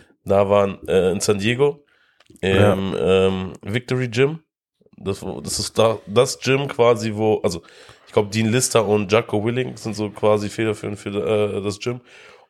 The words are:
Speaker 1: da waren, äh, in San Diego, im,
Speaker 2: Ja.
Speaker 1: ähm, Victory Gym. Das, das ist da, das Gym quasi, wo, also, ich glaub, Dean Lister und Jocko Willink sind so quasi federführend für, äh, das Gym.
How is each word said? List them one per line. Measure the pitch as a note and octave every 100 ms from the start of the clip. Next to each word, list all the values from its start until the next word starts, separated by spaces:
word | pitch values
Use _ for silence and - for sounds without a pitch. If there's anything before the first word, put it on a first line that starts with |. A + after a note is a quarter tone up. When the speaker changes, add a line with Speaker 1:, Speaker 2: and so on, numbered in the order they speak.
| _ _ -
Speaker 1:
da | G2 G2+
waren, | G2+ G2 F#2+ -
äh, | F#2 F#2
in | F#2+
San | - G2+
Diego, | G#2 B2 C#3+ - _ _ _ _ _ -
im, | F#2+
Speaker 2:
Ja. | F#2+ G#2 F#2+ F#2+ - D#2+ F#2+ F#2+
Speaker 1:
ähm, | F#2+ F#2 -
Victory | F2+ A2+ B2 B2+ B2+
Gym. | A2 C#3 D#3+ _ _ _ _ _ -
Das, | F#2 G2 F#2 -
das | - -
ist | - -
da, | A2+ G#2+ -
das | G#2 B2+ -
Gym | B2+ C3+ C#3
quasi, | - A#2+ A2+ A2+
wo, | G#2+ A2 G#2+
also, | G#2+ F2 - - - - _
ich |
glaub, | - G#2
Dean | G#2+ A2
Lister | A#2+ B2 A2+ G2+
und | G#2+ G2
Jocko | G#2+ A2+ G#2+
Willink | G#2+ A#2+ B2+ A#2
sind | A2+ G2+
so | G#2+
quasi | - G#2+ G#2+ G#2
federführend | - A2 G#2 G#2+ G#2
für, | G#2+
äh, | G2+ - G#2+ G#2 G2+
das | G2 G2
Gym. | B2 B2 - - - -